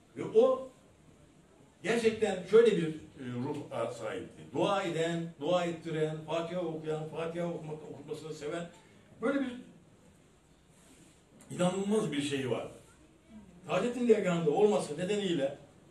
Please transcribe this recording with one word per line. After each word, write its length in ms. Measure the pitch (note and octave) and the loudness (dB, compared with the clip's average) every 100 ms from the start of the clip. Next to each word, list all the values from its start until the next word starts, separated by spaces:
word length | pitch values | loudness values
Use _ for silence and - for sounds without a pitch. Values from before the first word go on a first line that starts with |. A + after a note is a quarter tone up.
| _ - | _ -10
Ve 220 | - A3 | 4 6
o 300 | C4 B3+ - - - - - - - - - - - _ | 6 4 -4 -16 -20 -20 -20 -20 -20 -20 -20 -20 -20 _
gerçekten 600 | F3 A#3 A3+ - G#3 F#3 | 0 2 2 2 -2 -2
şöyle 340 | E3+ A3 A#3 F3+ | 6 8 8 6
bir, 100 | D#3 | 0
e, 60 | D#3 - D3 | -4 -12 -12
ruh 720 | B2 A#2+ C3+ - - B2+ A#2 | -8 -6 -4 -6 -6 -4 -4
sahipti. 500 | - G#2+ C#3 E3+ - D#3 | -4 -8 -8 -10 -16 -8
Dua 300 | C#3+ G3 G3 | 0 2 2
eden, 500 | F#3 D#3+ E3 E3+ E3 - | 0 0 0 -2 -4 -6
dua 260 | D3 F3+ F3 | 0 2 0
ettiren, 520 | E3 E3 D#3 D#3 D#3 D3+ | -4 -6 -2 -2 -4 -4
Fatiha 340 | E3 E3+ F3+ | -4 -4 -4
okuyan, 480 | E3 D#3 D#3 D#3 D#3 | -6 -6 -4 -6 -6
Fatiha 380 | D3+ E3+ E3+ F3 | -6 -6 -4 -4
okumak, 360 | D#3 D3+ D3+ - | -4 -8 -12 -12
okutmasını 420 | C#3+ D3 D3+ D#3 | -14 -12 -10 -10
seven, 360 | D3+ D3 E3+ E3+ - - - - - | -10 -6 -6 -8 -14 -20 -20 -20 -4
böyle 180 | A#3 C#4 | 0 0
bir 280 | B3 - - - - - - - - - _ - _ - - - - - _ - - | -2 -8 -16 -20 -20 -20 -20 -20 -20 -20 _ -20 _ -20 -20 -20 -20 -20 _ -20 -16
inanılmaz 600 | C#3+ F3+ F#3+ G3 G#3+ D#3+ | -2 0 0 0 0 0
bir 100 | C#3+ | -2
şey 300 | C#3+ C#3 B2 | -2 -2 -2
vardı. 220 | - - - - - - - - - - - - | -4 -6 -14 -20 -20 -20 -20 -20 -20 -20 -20 -4
Taceddin 400 | F3+ A#3 B3 A#3 | -2 0 0 4
dergahında 440 | G3+ F3+ E3+ E3 | 4 4 2 2
olması 460 | - G#3 F#3+ - D3 | 4 4 4 0 -4
nedeniyle 600 | F3+ G#3 G3 E3 C3+ - - - - | -2 0 0 0 0 -4 -18 -20 -20